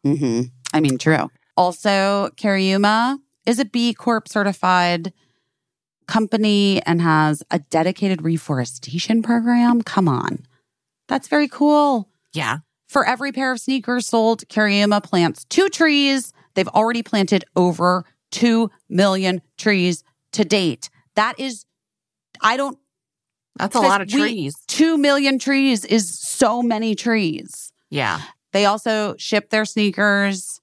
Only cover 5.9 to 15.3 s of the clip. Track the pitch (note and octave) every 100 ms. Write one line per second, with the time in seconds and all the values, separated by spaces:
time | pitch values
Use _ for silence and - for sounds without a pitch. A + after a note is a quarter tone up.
5.9 | _ - A3+ G#3+ A3 G#3+ G3+ G3+ F#3+ -
6.9 | E3+ E3+ D#3 D#3 D3+ - F3 - D#3+ E3
7.9 | F#3 G3+ F3+ D#3+ E3 - C3+ A#2+ - -
8.9 | D#3+ - A3+ A3 A#3 A#3 A#3+ A#3+ A#3+ -
9.9 | - F3 C3 - - - _ _ _ _
10.9 | _ - C4+ - D4 D4 - D4 D4 C#4+
11.9 | B3 G3 _ _ E3 B2 C#3 _ _ _
12.9 | C#4+ C4 B3 C#4 B3 C4 B3 - C4+ A3
13.9 | B3 - A#3 A3 A3+ - - G#3 G3+ G#3
14.9 | G#3 - F3+ E3+